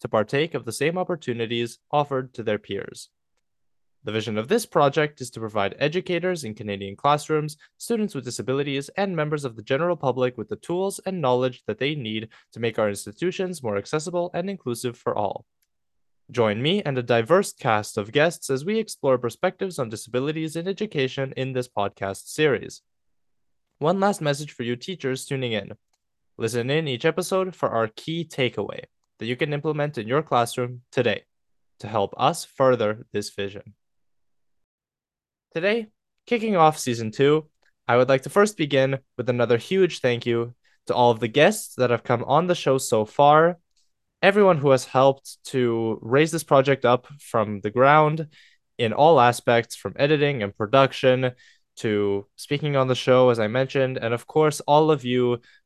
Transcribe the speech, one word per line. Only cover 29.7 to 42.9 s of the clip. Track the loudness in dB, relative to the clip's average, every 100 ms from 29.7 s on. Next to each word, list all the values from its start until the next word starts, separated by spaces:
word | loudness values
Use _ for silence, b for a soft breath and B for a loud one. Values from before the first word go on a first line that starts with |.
| -2 -4 -6
in | -2
your | -2
classroom | 0 0 0 -2 -6 -8 -6
today | -2 0 -2 -6 _ _ _ _ _
to | -6
help | -2 -2 0
us | 0 0 -6
further | 2 4 4 0 -4 -8
this | -8 -8
vision. | -8 -8 -10 -20 -20 _ _ _ _ _ _ _ _ _ _ _ _ _ _ _ _ _
Today, | -4 -2 -2 -4 _ _ _ -4
kicking | -2 0 4
off | 4 4
Season | -2 -4 -4
two, | 0 2 2 -2 _ _ _ 2
I | 4
would | 4
like | 2
to | 2
first | 2 2 2
begin | 0 2 2 0 -8 -6
with | -2
another | 0 2 2
huge | 0 2 2 0
thank | -2 0
you | 0 -2 -2 -8 _ _ -2
to |
all | 4 6
of | 4
the | 2
guests | 4 4 4 -4
that | 0 2
have | 2
come | 0 -2
on | 2 2 2
the |
show | 0 0 0
so | 2